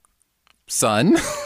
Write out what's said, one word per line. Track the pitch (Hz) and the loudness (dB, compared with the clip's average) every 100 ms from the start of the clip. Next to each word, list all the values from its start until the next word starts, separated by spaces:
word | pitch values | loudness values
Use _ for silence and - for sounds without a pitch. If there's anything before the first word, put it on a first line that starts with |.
| _ _ _ _ _ _ - | _ _ _ _ _ _ -10
sun. | - 117 107 170 330 | -2 0 2 2 2
<laughs> | - - | 0 -8